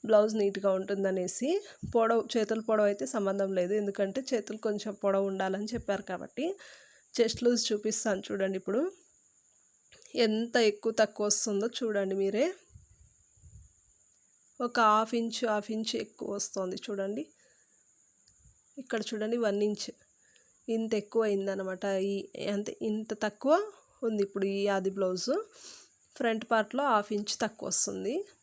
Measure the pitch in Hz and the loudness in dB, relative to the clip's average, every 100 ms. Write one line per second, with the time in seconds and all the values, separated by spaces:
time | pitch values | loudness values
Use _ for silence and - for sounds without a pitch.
0 | 220 214 214 220 196 196 196 190 196 196 | 6 6 6 4 0 2 2 2 0 0
1 | 190 190 180 - 262 381 - - - 233 | 2 0 -2 -2 0 -2 -4 -14 0 2
2 | 226 233 - 233 214 226 220 214 208 202 | 4 4 2 -2 0 -2 2 4 4 2
3 | 262 233 196 196 196 190 180 214 202 196 | -2 -2 0 0 0 2 2 0 0 0
4 | 196 196 262 233 214 220 220 208 220 202 | -2 -2 -2 -2 -2 -4 -2 -2 -4 -2
5 | 202 196 196 190 190 190 214 233 - 196 | 2 2 2 -2 -2 -2 -4 -6 -2 -4
6 | 196 185 - - 320 392 - - - - | -4 -8 -8 -4 -4 -4 -12 -20 -20 -20
7 | _ - 220 226 240 240 - 208 220 214 | _ 2 2 4 2 4 0 -2 0 0
8 | 226 196 - 202 190 190 190 208 349 - | 0 -2 -2 -2 -2 -2 -2 0 0 -4
9 | _ _ _ _ _ _ _ _ _ - | _ _ _ _ _ _ _ _ _ -20
10 | - - 226 214 233 247 220 208 226 220 | -10 2 2 2 0 4 4 2 -2 2
11 | 214 - 208 202 - 202 226 - 233 208 | 2 2 0 0 0 -2 -2 -4 -2 0
12 | 196 190 196 202 320 - _ - _ _ | 0 0 0 0 -2 -4 _ -20 _ _
13 | - _ _ _ - - - _ _ _ | -20 _ _ _ -20 -20 -20 _ _ _
14 | _ _ _ _ _ _ 240 240 220 214 | _ _ _ _ _ _ -2 4 6 6
15 | 220 233 233 226 233 214 208 220 220 226 | 4 0 -2 -2 0 -2 -2 -4 -2 -4
16 | 214 - - 202 - 196 185 190 - 196 | -6 -10 -8 -4 -4 -4 -4 -6 -6 -4
17 | 196 220 311 _ _ _ _ _ _ _ | -4 -4 -8 _ _ _ _ _ _ _
18 | _ _ _ _ - _ _ - 262 226 | _ _ _ _ -20 _ _ -20 -6 -6
19 | 214 214 214 240 226 202 208 208 - - | -4 -4 -2 0 2 2 0 0 -8 -12
20 | _ _ _ _ _ _ - 226 226 220 | _ _ _ _ _ _ -4 -2 0 -2
21 | 208 233 220 196 196 190 190 185 202 196 | -2 0 2 2 0 -4 -4 -4 -2 0
22 | 196 196 - - - 202 214 - 226 214 | 0 -2 -6 -6 -4 -2 -4 -6 -4 -4
23 | 220 214 214 - 269 330 427 - _ _ | -4 -4 -4 -2 2 2 2 -10 _ _
24 | 233 214 202 202 196 196 202 196 190 196 | -4 0 -2 0 -2 0 0 0 -2 0
25 | 185 185 233 330 453 - - - - _ | -2 0 -2 -2 -4 -16 -18 -20 -20 _
26 | _ - 240 226 - 226 214 247 285 214 | _ -2 0 0 2 0 2 -2 2 2
27 | 208 208 208 - 220 - - - - 190 | 2 -4 -4 -4 -4 -4 -4 -2 -2 -2
28 | 190 311 415 _ | -4 -4 -6 _